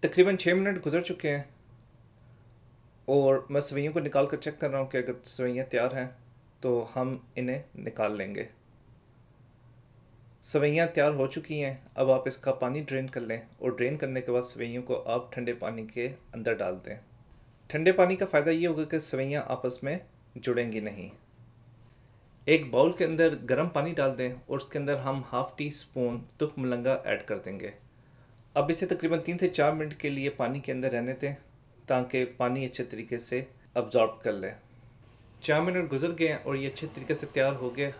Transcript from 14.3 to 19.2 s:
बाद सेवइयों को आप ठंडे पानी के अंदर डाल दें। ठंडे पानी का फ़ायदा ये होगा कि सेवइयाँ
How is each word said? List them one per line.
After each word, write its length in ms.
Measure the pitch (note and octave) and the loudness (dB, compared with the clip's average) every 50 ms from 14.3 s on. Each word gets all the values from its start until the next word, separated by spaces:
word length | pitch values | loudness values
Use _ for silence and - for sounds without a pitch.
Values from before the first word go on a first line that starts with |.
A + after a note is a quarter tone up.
| A#2+ | 0
बाद 120 | B2 B2 | 0 0
सेवइयों 380 | - - - A#2 A#2 A#2 B2 B2+ | -2 -8 -8 -8 -6 -6 -8 -4
को 120 | - B2 | -4 -4
आप 360 | - - A2+ A#2 B2 B2 - - | -4 -2 -2 -2 -2 -2 -4 -8
ठंडे 180 | - B2 A#2 A#2+ | -6 -4 -4 -4
पानी 320 | A#2+ - - A#2 A2+ A2 | -4 -4 -6 -6 -6 -10
के 200 | A2 - A#2+ A#2+ | -8 -6 -6 -6
अंदर 480 | C3 C#3 - - - - A2+ A2 A#2 A2+ | -6 -6 -10 -18 -14 -12 -4 0 0 0
डाल 240 | G#2 G#2 F#2 F#2 F#2 - | 2 0 -2 -2 -4 -8
दें। 120 | - - - - - - - - - - - - - - - _ - | -12 -14 -14 -16 -20 -20 -20 -20 -20 -20 -20 -20 -20 -20 -20 _ -4
ठंडे 220 | - D3+ D#3+ F3 F#3 | -2 4 6 6 8
पानी 240 | F#3 F#3 F3 F#3+ | 8 6 6 6
का 100 | F#3 G3 | 2 0
फ़ायदा 240 | F#3 - D3+ C#3+ D#3+ | 4 4 4 4 6
ये 160 | E3 D#3+ E3+ | 2 4 2
होगा 180 | F3 D#3+ D3+ D#3 | 2 2 0 -2
कि 160 | D3 - D#3+ D3+ | 0 -2 -2 -2
सेवइयाँ 440 | - - C3 | -2 -2 -2